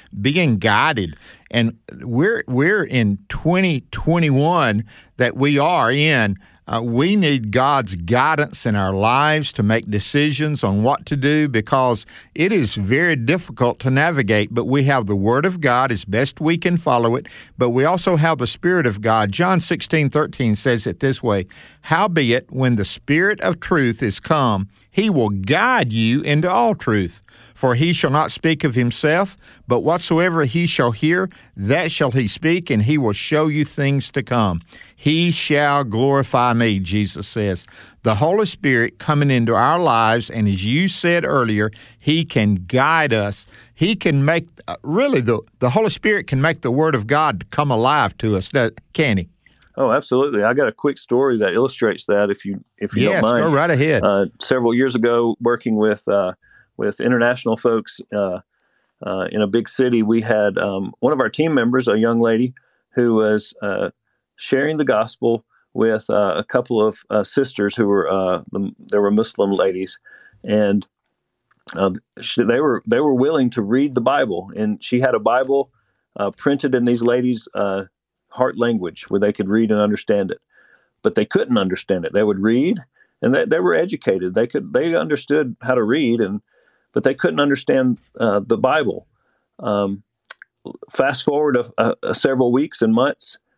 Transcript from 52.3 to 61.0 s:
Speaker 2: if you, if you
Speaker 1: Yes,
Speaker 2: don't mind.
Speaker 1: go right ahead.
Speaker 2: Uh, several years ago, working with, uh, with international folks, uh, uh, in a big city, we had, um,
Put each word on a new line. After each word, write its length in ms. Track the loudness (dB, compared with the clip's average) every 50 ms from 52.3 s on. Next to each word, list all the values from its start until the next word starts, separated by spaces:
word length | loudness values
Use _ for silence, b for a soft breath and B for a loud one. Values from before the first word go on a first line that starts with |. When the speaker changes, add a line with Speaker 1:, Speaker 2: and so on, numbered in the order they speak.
Speaker 2:
if 140 | -2 -4 -6
you, 200 | -10 -10 -10 -12 _ _ -10
if 160 | -8 -4 -2
you 80 | 0
Speaker 1:
Yes, 200 | 0 2 2 2
Speaker 2:
don't 80 | 2 2
mind. 140 | 2 2 2
Speaker 1:
go 60 | 2 2
right 140 | 2 2 2
ahead. 320 | 2 2 2 2 2 0
Speaker 2:
Uh, 240 | 0 0 0 0 0 -2 -6 -8
several 340 | -4 -2 0 0 2 2 2
years 200 | 2 2 2 0
ago, 420 | 0 2 2 2 2 2 0 0 0
working 360 | -2 -2 -2 -2 -2 -2 0
with, 300 | 2 2 2 0 0 -2 0
uh, 240 | 0 0 0 -2 -4 -10 b b b b b b b
with 240 | -4 -4 -4 -4 -2
international 560 | 0 0 2 2 2 2 0 -2 -2 -4 -2
folks, 440 | 0 0 0 0 0 -4 -6 -12 -16 -12 -8 -4
uh, 260 | -2 -2 -2 -4 -8 -12 _ _ _ _ _ _ _ _ _ _ -12 -10
uh, 220 | -8 -6 -6 -6 -4
in 100 | -2 -2
a 60 | -2
big 220 | 0 0 -2 -2 -2
city, 340 | -2 0 0 2 2 2
we 180 | 2 2 0 0
had, 380 | 0 0 0 0 0 0 0 -2
um, 340 | -2 -2 -4 -4 -6 -8 -6 -2